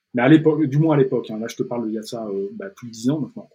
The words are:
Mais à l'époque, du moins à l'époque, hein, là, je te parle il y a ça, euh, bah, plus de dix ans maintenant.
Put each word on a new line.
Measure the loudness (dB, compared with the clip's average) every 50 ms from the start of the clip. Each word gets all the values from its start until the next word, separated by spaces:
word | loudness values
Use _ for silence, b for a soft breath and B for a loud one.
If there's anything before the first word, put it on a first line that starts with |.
| _ _ -2
Mais | 2
à | 6
l'époque, | 6 6 6 6 4 2 2 0
du | 0 2
moins | 2 2 4 4
à |
l'époque, | 4 4 2 0 -2 -4 -6
hein, | -8 -8
là, | -10
je | -8 -8
te | -8 -6
parle | -6 -6 -6 -4 -4
il | -6
y |
a | -8 -8
ça, | -10 -10 -10 -8
euh, | -6 -6 -6 -6 -6 -8
bah, | -12 -14 -14
plus | -14 -16 -16
de | -16 -12
dix | -4 -2 -2
ans | -2 -2
maintenant. | -4 -8 -10 -16 -20 _